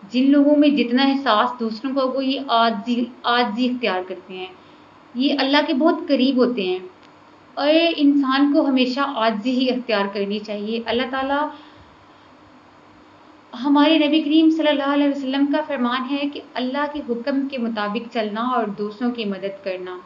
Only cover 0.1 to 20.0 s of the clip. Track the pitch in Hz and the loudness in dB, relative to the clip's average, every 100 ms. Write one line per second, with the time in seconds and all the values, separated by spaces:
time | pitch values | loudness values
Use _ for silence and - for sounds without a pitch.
0.1 | 240 269 285 285 294 294 247 233 247 277 | 0 4 6 6 6 4 4 2 2 2
1.1 | 269 254 214 240 - 226 220 277 269 262 | 2 2 2 2 -2 -6 -6 -4 -2 -2
2.1 | 247 269 269 269 233 233 202 240 240 240 | -2 -2 -4 0 2 2 0 -4 -4 -4
3.1 | - - 240 233 214 254 247 233 185 185 | -6 -2 0 0 0 -2 -2 -2 -4 -6
4.1 | 180 - 185 185 - - - - - - | -12 -12 -14 -14 -16 -20 -20 -20 -20 -14
5.1 | 240 277 285 269 285 311 277 311 - - | -4 -2 0 2 2 2 2 2 0 0
6.1 | 269 262 247 240 - 185 185 - - - | 2 2 2 2 0 -2 -4 -6 -20 -20
7.1 | - - - - - 277 320 330 320 285 | -20 -20 -20 -16 -4 2 4 4 2 4
8.1 | 285 262 262 285 320 277 262 247 247 277 | 4 2 2 4 4 2 2 2 0 -4
9.1 | 262 226 208 254 254 254 247 - 208 202 | 0 0 0 -2 0 0 -2 -2 -2 -2
10.1 | 208 196 214 208 208 208 226 226 233 254 | -4 -4 -4 -6 -8 -6 -6 -2 -2 -2
11.1 | 269 269 277 294 - - - - - - | -4 -2 -2 -2 -8 -20 -20 -20 -20 -20
12.1 | - - - - - - - - - - | -20 -20 -20 -20 -20 -20 -20 -20 -20 -20
13.1 | - - - - 233 269 285 294 320 294 | -20 -20 -20 -20 -6 2 4 6 4 4
14.1 | 311 285 320 320 320 302 277 277 285 285 | 2 4 4 4 4 2 0 0 2 2
15.1 | 277 262 269 285 302 302 277 240 254 247 | 0 -4 0 0 0 -2 -2 -2 -2 -4
16.1 | 285 285 - - - 254 277 294 294 233 | -4 -4 -8 -10 -6 -4 -4 -4 -6 -6
17.1 | 233 - 277 277 269 226 220 208 208 233 | -6 -2 -4 -4 -4 -6 -4 -4 -4 -6
18.1 | 240 214 208 247 247 208 202 208 208 247 | -4 -4 -4 -2 -2 -2 -6 -8 -4 -4
19.1 | 240 208 190 196 196 196 185 185 180 | -4 -6 -6 -8 -8 -8 -8 -10 -14